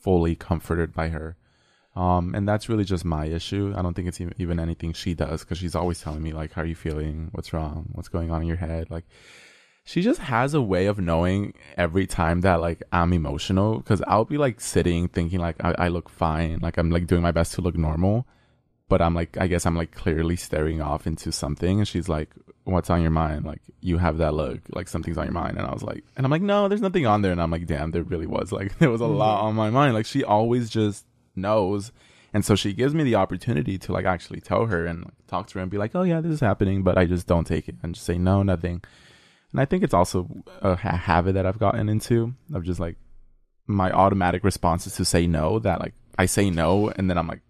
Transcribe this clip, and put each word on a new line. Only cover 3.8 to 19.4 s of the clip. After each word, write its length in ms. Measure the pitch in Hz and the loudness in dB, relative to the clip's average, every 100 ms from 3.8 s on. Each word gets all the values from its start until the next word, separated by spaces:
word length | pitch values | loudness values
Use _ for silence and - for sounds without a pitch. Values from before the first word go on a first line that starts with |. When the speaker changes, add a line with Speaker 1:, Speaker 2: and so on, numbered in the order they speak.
Speaker 1:
don't 100 | 90 | -4
think 140 | 87 87 | -4 -6
it's 120 | - | -6
e-, 100 | 87 - | -8 -6
even 200 | 87 85 | -2 -2
anything 340 | 82 82 85 | -2 -4 -6
she 200 | 80 - | -6 -4
does, 300 | 80 76 80 | -4 -4 -4
'cause 160 | - 87 | -6 -8
she's 160 | 87 82 | -4 -2
always 260 | 87 85 | -2 -2
telling 220 | 78 76 | -6 -6
me, 100 | 80 | -6
like, 180 | 78 78 | -8 -8
"How 100 | - | -6
are 20 | 82 | -6
you 80 | 80 | -6
feeling? 540 | 80 76 76 78 80 | -6 -4 -4 -6 -8
What's 200 | - - | -10 -6
wrong? 320 | 82 76 80 85 | -6 -4 -8 -10
What's 160 | 85 - | -12 -6
going 240 | 90 82 | -4 -2
on 100 | 80 | -2
in 60 | 82 | -2
your 100 | 82 | -4
head?" 320 | 82 82 82 | -4 -6 -6
Like, 160 | 82 - - - - - _ _ _ - | -10 -12 -20 -20 -20 -20 _ _ _ -6
she 160 | 175 | 0
just 180 | 202 339 | 2 0
has 340 | 165 113 135 151 | 0 0 2 2
a 60 | |
way 260 | 110 90 98 | 2 2 2
of 100 | 104 | 0
knowing 540 | 85 82 90 98 101 - 73 73 | 0 2 2 0 -2 -8 -12 -2
every 300 | 87 90 92 | 0 2 0
time 340 | - 82 87 | 0 2 4
that, 200 | 95 85 | 4 4
like, 200 | 85 82 - | 2 -4 -2
I'm 220 | 87 85 | 0 4
emotional, 680 | 90 73 73 - 95 104 110 | 2 0 -4 0 2 2 0
'cause 180 | - 101 - | 0 0 2
I'll 180 | 104 113 | 2 2
be, 120 | 147 | 0
like, 200 | 139 110 | 0 -2
sitting 480 | - 92 87 85 87 | -2 2 2 2 0
thinking, 320 | - 85 92 | -2 -2 -2
like, 180 | 85 80 | -2 -2
"I, 100 | 85 - | -2 0
I 100 | 87 | 0
look 200 | 85 - | -2 -6
fine, 500 | - 85 78 82 80 | -2 0 0 0 -2
like, 160 | 85 - | -2 0
I'm, 120 | 85 | 2
like, 160 | 85 87 | 2 4
doing 160 | 87 | 2
my 100 | 85 | 4
best 220 | 85 82 - | 2 0 0
to 60 | |
look 160 | 90 82 | -2 0
normal." 480 | 78 80 92 110 - _ _ _ _ _ - | 0 2 2 2 -2 _ _ _ _ _ 0
But 100 | 92 | 2
I'm, 140 | 85 | 4
like, 240 | 85 82 | 2 -2
I 80 | - | -2